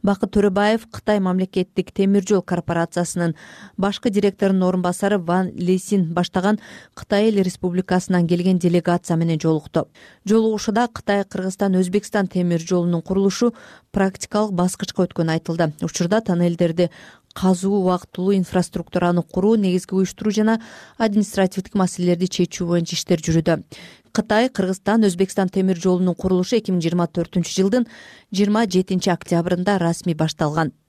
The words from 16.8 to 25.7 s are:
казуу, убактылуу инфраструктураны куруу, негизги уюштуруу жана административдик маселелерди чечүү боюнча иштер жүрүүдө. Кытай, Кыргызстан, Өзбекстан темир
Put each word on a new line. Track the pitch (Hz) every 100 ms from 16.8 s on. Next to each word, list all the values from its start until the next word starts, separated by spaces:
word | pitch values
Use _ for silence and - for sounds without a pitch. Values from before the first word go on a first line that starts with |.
| 170 - - - _
казуу, | - 185 180 190 202
убактылуу | 185 180 - - 185
инфраструктураны | 196 175 185 175 185 - 180 175 175
куруу, | - 190 202 226
негизги | 190 180 -
уюштуруу | 190 185 - 214
жана | 208 214 226 - - - -
административдик | 220 202 202 - 190 190 -
маселелерди | 202 185 - 175 175 185
чечүү | - 175 - 175
боюнча | 175 170 165
иштер | - 170
жүрүүдө. | 160 160 165 170 - - - - _ -
Кытай, | - 214 254
Кыргызстан, | - 190 185 - 226
Өзбекстан | 208 175 190 - 185
темир | 190 190